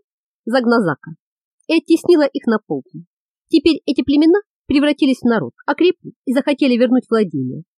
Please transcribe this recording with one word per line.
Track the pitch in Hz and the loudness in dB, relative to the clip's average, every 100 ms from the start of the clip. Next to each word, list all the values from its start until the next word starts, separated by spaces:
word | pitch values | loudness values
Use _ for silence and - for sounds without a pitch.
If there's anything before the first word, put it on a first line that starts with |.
| - _ _ _ | -2 _ _ _
Загназака | - 254 233 240 175 143 - 165 _ _ _ _ - | -4 -2 0 0 0 -4 -10 -20 _ _ _ _ -4
и | 320 | -2
оттеснила | - 330 - 339 277 | 2 0 4 2 2
их | - - | -2 -2
на | 214 | -4
полдень. | - 143 - 156 170 _ _ _ _ | -4 -10 -10 -20 -20 _ _ _ _
Теперь | 330 339 277 - | 0 2 0 -4
эти | 269 | -4
племена | 277 294 320 403 - _ - | 0 2 4 2 -2 _ -4
превратились | 285 294 294 277 254 | -2 0 0 0 0
в | |
народ, | - 226 123 - - | 0 -2 -4 -8 -6
окрепли | - 359 - - - | 0 0 0 -10 -12
и | - | -4
захотели | 262 277 285 285 240 | -2 -2 -2 0 2
вернуть | 247 254 - | 2 0 0
владения, | 226 202 156 127 143 - | -2 -2 -4 -6 -10 -16